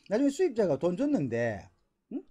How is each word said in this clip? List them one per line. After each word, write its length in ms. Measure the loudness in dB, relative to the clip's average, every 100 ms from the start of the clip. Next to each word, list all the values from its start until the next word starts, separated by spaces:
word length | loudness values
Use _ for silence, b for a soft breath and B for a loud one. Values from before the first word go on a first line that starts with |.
| B
나중에 200 | 0 0
수입자가 480 | 2 0 2 0 2
돈 160 | 0 0
줬는데, 720 | 0 0 0 0 0 -2 -10 _ _ _ -12
응? 100 | -12 -12